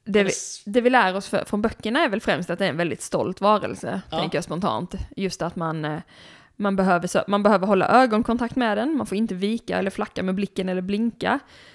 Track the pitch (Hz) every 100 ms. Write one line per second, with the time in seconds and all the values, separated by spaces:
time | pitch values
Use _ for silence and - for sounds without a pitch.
0 | - 202 190 - - - - 214 233 254
1 | 190 185 - 208 - 208 220 - 214 254
2 | 320 202 - 160 175 180 196 143 170 -
3 | - 175 113 185 196 214 - 185 120 185
4 | - 160 180 - 170 156 185 110 175 185
5 | - - 190 - 170 180 165 160 151 156
6 | - - - - _ _ 202 196 190 175
7 | 175 - - 202 208 202 190 196 - 233
8 | 262 214 240 233 233 - 233 208 247 311
9 | 214 190 226 185 202 226 - 180 190 -
10 | 208 - 185 190 196 - 190 185 185 208
11 | 233 - 180 262 - - -